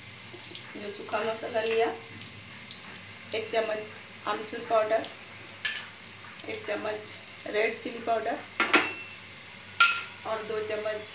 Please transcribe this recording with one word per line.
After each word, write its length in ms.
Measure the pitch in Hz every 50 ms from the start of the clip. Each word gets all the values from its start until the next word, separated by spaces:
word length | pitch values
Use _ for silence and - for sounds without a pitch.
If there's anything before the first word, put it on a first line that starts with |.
| - - - - - - - - - - - - - - -
जो 140 | 202 208 202
सूखा 280 | 196 - - - 226 208
मसाला 420 | 226 220 220 - 240 233 240 220 220
लिया, 240 | 226 226 226 233 330 - - - - - - - - - - - - - - - - - - - - - - - - - - - - 214
एक 140 | 220 214 -
चम्मच 360 | 226 220 220 214 214 214 208 - - - - - - - -
आमचूर 380 | 208 214 220 214 - 240 226 233 -
पाउडर, 360 | 226 220 214 214 220 - - - - - - - - - - - - - - - - - - - - - - - - - - - - - - -
एक 160 | - - -
चम्मच 880 | 208 208 208 - 214 214 214 - - - - - - - - - - 208
रेड 260 | 208 226 226 226 -
चिली 180 | - 233 233 226 233
पाउडर 320 | 233 226 220 214 233 294 - - - - - - - - - - - - - - - - - - - - - - - - - - - - - - - - - - - - - -
और 160 | 220 220 220 214
दो 160 | 226 220 214 214
चम्मच 400 | 220 214 214 214 214 214 214 - -